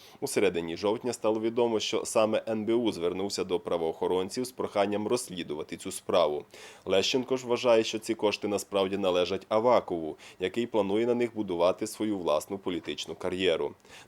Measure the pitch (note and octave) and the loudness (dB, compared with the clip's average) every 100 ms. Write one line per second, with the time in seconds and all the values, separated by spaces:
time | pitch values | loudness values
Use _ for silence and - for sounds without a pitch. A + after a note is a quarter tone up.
0 | - - G#2 - G2 F2 E2 F2 G2+ A#2+ | -20 -10 -4 2 4 4 -2 -2 0 0
1 | B2 A2+ G#2+ A2 A2+ A#2 A#2+ G#2+ - G#2+ | -4 -2 0 0 0 2 2 2 -2 -4
2 | - A#2 A2 A2 - A2 G#2+ A#2+ A2 F2 | 0 2 4 2 -2 -2 0 2 2 0
3 | F2 F#2 G2+ G2 F#2 F2+ - F2 E2 - | -2 0 -2 -2 -2 -2 0 -2 0 -2
4 | F2+ F2+ G2 B2+ B2 - G2 G#2 G2+ G2+ | 0 0 -2 -4 -6 -6 -2 0 2 0
5 | G#2+ B2 - F2+ D#2 D2+ D#2 F2 G2 - | 0 -2 -2 -8 -8 -8 -8 -10 -10 -8
6 | - F#2+ D#2 D2 - - - - - F#2+ | 0 2 2 0 -8 -18 -20 -12 0 2
7 | - C3 A#2+ C3 B2 A#2+ B2 A2+ A2 A2 | 4 0 0 -2 0 2 4 4 4 -2
8 | - A2 G#2 - G#2 G2 - G2+ F#2+ G2 | -4 0 0 0 -2 -4 -2 -2 0 0
9 | F#2+ F2+ F2 F#2+ - A2 B2 G#2+ F2 E2+ | 2 2 2 -2 -2 2 4 4 2 -4
10 | D#2 - - - F#2 A2+ A#2 A2 G2 G#2+ | -6 -10 -16 -6 -4 -2 0 0 2 2
11 | A#2+ A#2+ A#2+ A2 G2 E2+ F2 - G#2+ - | 2 0 -2 -2 -4 2 2 2 -4 -4
12 | G#2+ G2 E2 D2+ - G2 G2 E2+ D#2+ D2 | -4 -2 0 0 -2 -8 -6 -6 -6 -8
13 | - E2 F#2 F2+ F#2 E2 C#2+ - - - | -10 -8 -6 0 2 2 -2 -8 -20 -20